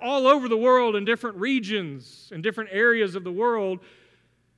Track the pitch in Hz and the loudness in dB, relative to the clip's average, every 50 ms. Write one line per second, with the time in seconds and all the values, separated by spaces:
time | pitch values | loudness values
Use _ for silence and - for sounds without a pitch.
0 | - 247 285 277 262 262 294 285 247 233 226 220 233 254 254 254 240 226 214 202 | -6 -2 0 4 6 6 6 4 4 0 0 2 4 4 4 4 4 2 0 -2
1 | 202 220 233 226 240 233 202 175 202 262 269 254 208 196 220 202 180 151 139 131 | 0 -2 -2 -2 -4 -8 -6 -4 -4 -2 -2 -2 -2 -2 -4 -4 -4 -6 -10 -14
2 | 117 - - - - - 202 160 160 220 - 226 220 196 185 202 233 240 233 226 | -16 -20 -20 -20 -20 -16 -12 -6 -4 -4 -4 -6 -10 -6 -2 2 2 4 4 2
3 | 208 190 175 196 175 185 175 190 233 240 233 220 196 190 185 185 - - _ _ | 0 -2 -4 -8 -8 -8 -4 -2 0 0 0 0 -2 -4 -6 -8 -12 -20 _ _
4 | _ _ _ _ _ _ _ _ _ _ _ | _ _ _ _ _ _ _ _ _ _ _